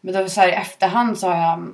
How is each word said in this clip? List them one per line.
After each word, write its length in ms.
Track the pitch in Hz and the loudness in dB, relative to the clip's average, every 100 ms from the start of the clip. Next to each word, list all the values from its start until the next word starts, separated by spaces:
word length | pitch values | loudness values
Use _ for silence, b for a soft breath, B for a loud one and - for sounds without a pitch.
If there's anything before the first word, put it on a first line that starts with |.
Men 120 | 185 | -4
då 160 | 190 185 | -4 -2
så 120 | 208 | 2
här, 60 | 185 | 2
i 40 | |
efterhand 640 | 208 - - 190 214 240 208 | 2 -6 -2 0 2 0 0
så 120 | 185 | -2
har 80 | 170 | 0
jag, 280 | 165 170 170 | 0 0 -6